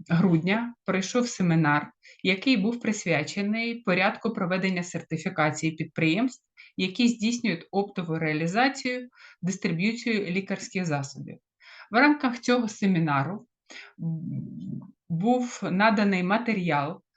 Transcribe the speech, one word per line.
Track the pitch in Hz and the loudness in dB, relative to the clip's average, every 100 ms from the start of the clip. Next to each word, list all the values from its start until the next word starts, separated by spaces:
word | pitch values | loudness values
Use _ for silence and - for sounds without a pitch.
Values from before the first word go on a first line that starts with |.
| - | 0
грудня | 165 196 165 175 214 240 - - | 4 6 4 2 0 -2 -8 -4
пройшов | 185 190 247 240 | -2 0 0 -2
семінар, | - 180 165 156 147 - _ - - | 0 2 4 4 2 0 _ -20 -6
який | 190 185 269 247 | -2 0 2 2
був | 202 240 | 2 -2
присвячений | - 208 180 151 151 202 202 220 233 233 | -2 -2 0 0 0 -4 -2 -2 -4 -4
порядку | - 185 196 240 - | 0 2 2 0 -4
проведення | 233 180 185 190 180 | -2 -2 0 0 -2
сертифікації | 175 - - 160 185 165 151 151 160 | -4 -8 -6 -6 -4 0 0 2 -4
підприємств, | 160 160 - 160 170 254 - _ _ - - | -4 -6 0 2 2 0 -4 _ _ -14 -4
які | 185 185 240 | -4 2 2
здійснюють | - 214 240 214 170 - | 4 0 0 -2 -2 -2
оптову | 190 202 - 170 160 | -2 -2 -4 -4 -2
реалізацію, | 160 151 165 202 269 269 254 247 247 _ - - | 0 0 0 2 0 0 -6 -6 -8 _ -20 -8
дистриб'юцію | 170 190 190 165 202 233 240 214 165 | -6 -2 -2 0 0 0 -2 -2 -2
лікарських | 180 196 190 - 190 175 | -4 -4 -8 -6 -4 -2
засобів. | 143 135 - - - _ _ - - - | -2 -4 -10 -14 -16 _ _ -20 -20 -2
В | 220 | 4
рамках | 285 294 262 240 | 4 4 0 -2
цього | - 247 220 | 0 0 0
семінару, | - 202 175 160 139 151 202 - _ _ - - - | 0 2 2 2 2 0 -6 -12 _ _ -20 -20 -8
м, | 165 165 - 135 131 - - - - - - | -6 -6 -6 -8 -8 -10 -10 -10 -12 -18 -6
був | 165 214 247 247 - 190 | -2 2 2 0 -4 -2
наданий | 180 220 214 202 185 | 4 4 6 4 2
матеріал | 180 220 240 196 175 147 143 196 _ | 2 0 0 -2 0 0 -2 -6 _